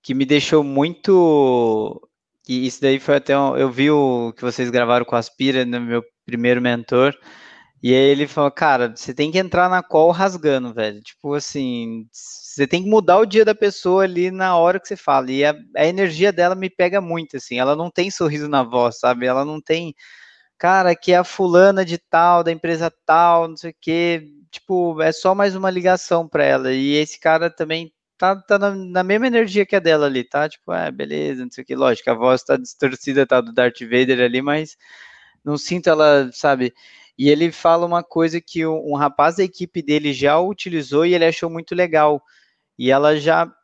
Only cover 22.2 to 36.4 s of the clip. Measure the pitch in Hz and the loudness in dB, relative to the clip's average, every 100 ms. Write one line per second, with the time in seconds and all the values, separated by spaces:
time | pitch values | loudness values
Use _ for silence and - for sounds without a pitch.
22.2 | 175 175 165 165 165 160 165 _ - 160 | 4 4 0 -4 -4 -4 -4 _ 0 4
23.2 | 170 170 165 156 170 - 165 165 170 165 | 4 4 0 -8 -16 -10 -4 -2 0 -2
24.2 | 151 147 _ - - 185 175 156 160 156 | -8 -20 _ -20 -4 -2 -2 0 -2 0
25.2 | 185 196 202 190 190 185 180 185 - 170 | -2 0 0 0 -4 0 0 0 0 -2
26.2 | 165 156 139 135 131 131 139 147 151 - | -2 0 2 2 0 -2 0 -2 -2 -4
27.2 | 165 160 170 - 156 160 160 _ _ _ | 0 0 0 -6 -6 -6 -8 _ _ _
28.2 | 185 190 _ 202 202 196 185 180 185 208 | -2 -2 _ 0 0 -4 -4 -4 0 0
29.2 | 254 233 220 202 196 196 165 156 143 127 | 2 0 0 -2 0 0 2 2 2 -2
30.2 | 120 143 151 - - 87 - - 143 147 | -4 -4 -4 -8 -8 -6 -6 -8 -8 -6
31.2 | 147 127 123 123 131 131 135 113 - 113 | -6 -8 -12 -16 -12 -2 0 0 -4 0
32.2 | 127 127 - 139 123 - 127 127 - 135 | 0 0 0 -2 -4 -4 -4 -4 -4 -2
33.2 | 131 127 117 117 123 120 117 123 127 127 | 2 0 0 0 -2 -2 -2 0 2 2
34.2 | 123 127 143 151 156 - _ - - - | 0 -2 -4 -4 -6 -16 _ -20 -20 -20
35.2 | _ _ 143 147 - 175 175 156 151 143 | _ _ -8 -6 -6 -2 0 4 6 4
36.2 | 131 - | 2 -2